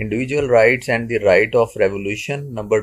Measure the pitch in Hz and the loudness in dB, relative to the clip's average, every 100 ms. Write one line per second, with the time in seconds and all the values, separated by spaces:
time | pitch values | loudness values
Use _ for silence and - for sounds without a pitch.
0 | 107 107 127 143 143 120 110 127 123 117 | -6 -6 -4 -4 2 4 4 4 -2 -4
1 | 117 117 101 92 110 120 113 - 98 98 | -4 0 4 4 4 0 0 0 -2 0
2 | 101 104 - 143 143 113 104 110 | -6 -6 -8 -10 -8 -12 -2 -2